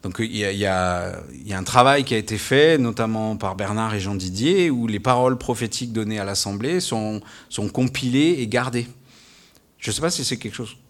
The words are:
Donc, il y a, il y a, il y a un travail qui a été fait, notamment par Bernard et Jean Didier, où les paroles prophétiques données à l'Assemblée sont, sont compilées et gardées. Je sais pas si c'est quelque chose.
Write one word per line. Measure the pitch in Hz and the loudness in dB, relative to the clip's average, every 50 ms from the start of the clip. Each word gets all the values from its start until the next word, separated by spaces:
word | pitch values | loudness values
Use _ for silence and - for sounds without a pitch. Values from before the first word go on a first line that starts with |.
| - | -10
Donc, | 98 92 - | -10 -4 -4
il | 113 113 113 | -4 -4 -2
y | 107 104 | -2 -2
a, | 98 | -2
il | 98 98 | 0 0
y | 101 | 0
a, | 98 95 92 92 90 90 87 87 92 90 82 80 69 67 | 0 2 2 2 0 0 -2 -4 -6 -8 -10 -12 -14 -16
il | 67 71 | -14 -8
y | 101 101 | -6 -6
a | |
un | 95 92 | -6 -4
travail | 90 101 123 123 135 139 143 135 | 2 6 6 8 8 6 4 2
qui | - 123 | 2 0
a | |
été | 110 101 - 110 | 0 0 -2 -4
fait, | 104 - - 131 135 147 160 165 | -6 0 2 4 6 8 6 6
notamment | 147 127 117 107 107 117 110 110 110 110 110 107 | 4 2 0 0 0 -2 0 0 -2 -2 -2 -2
par | 107 - 95 95 | -2 -4 -6 -4
Bernard | 95 104 98 104 110 113 110 107 | -4 -4 -2 -2 -2 -2 -2 -2
et | 101 | -2
Jean | 95 98 101 | -2 -2 -4
Didier, | 98 92 95 92 98 117 151 185 196 180 170 | -4 -4 -6 -4 -2 0 2 2 4 2 2
où | 139 120 117 | 2 0 -2
les | 113 107 101 | -2 -2 -2
paroles | 104 131 127 123 127 127 127 | 2 2 4 4 4 4 2
prophétiques | 123 - - 123 113 120 107 - - 127 120 110 | 0 -2 -4 -2 -2 -2 -4 -4 -6 -6 -4 -4
données | 113 110 104 110 107 | -4 -2 -2 -2 -4
à | 98 | -4
l'Assemblée | 98 98 95 - 101 101 101 110 143 175 185 | -2 -2 -2 -2 -2 -4 -2 -2 -2 -2 -2
sont, | 175 - 120 110 107 107 107 107 - - - - - _ | -2 -2 -2 -2 -2 -4 -4 -6 -8 -12 -20 -20 -20 _
sont | - - 104 101 | -6 -4 -4 -2
compilées | - - 127 127 135 - 131 127 123 135 147 170 175 143 | 0 0 0 0 0 -2 -2 0 2 4 4 4 2 0
et | 123 | -2
gardées. | 107 117 120 123 127 117 120 123 - - - - _ - - - - - - - _ _ _ _ _ _ _ | -2 0 0 0 0 -2 -4 -4 -4 -10 -20 -20 _ -20 -20 -20 -20 -20 -20 -20 _ _ _ _ _ _ _
Je | - 117 | -6 -4
sais | 110 123 | -4 0
pas | 151 170 | 0 -2
si | 170 - 135 | -2 -2 -2
c'est | - 127 | -4 -4
quelque | 113 - 107 - | -4 -6 -10 -8
chose. | - 120 107 - - _ _ | -8 -12 -12 -12 -20 _ _